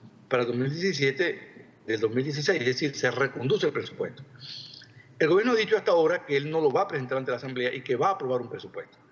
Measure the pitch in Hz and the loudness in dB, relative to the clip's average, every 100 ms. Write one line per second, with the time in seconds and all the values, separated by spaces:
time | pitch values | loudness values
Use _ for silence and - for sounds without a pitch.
0 | - - - 127 120 120 135 156 190 147 | -20 -20 -4 -2 0 0 -2 -2 -2 0
1 | 139 139 175 - - - - _ - 110 | 0 2 -2 -4 -12 -20 -20 _ -6 0
2 | 110 120 139 143 147 175 123 127 151 - | 0 0 -2 -2 0 0 0 -2 -4 -2
3 | 131 120 135 - 127 196 151 120 - - | -2 0 -2 -2 -2 0 0 -2 -6 -6
4 | 92 - - - - - - - - - | -8 -10 -20 -20 -16 -16 -18 -20 -20 -20
5 | - - 156 185 240 226 202 208 196 175 | -12 0 4 4 4 2 2 2 4 4
6 | 160 180 156 139 147 160 151 151 - 156 | 4 2 0 -2 0 2 4 4 4 -2
7 | 123 131 131 123 135 127 123 131 123 123 | -2 -2 -2 -4 -4 -2 -2 -2 0 2
8 | 180 190 131 127 117 101 92 98 - - | 2 0 -2 -2 -4 -12 -12 -14 -14 -18
9 | _ | _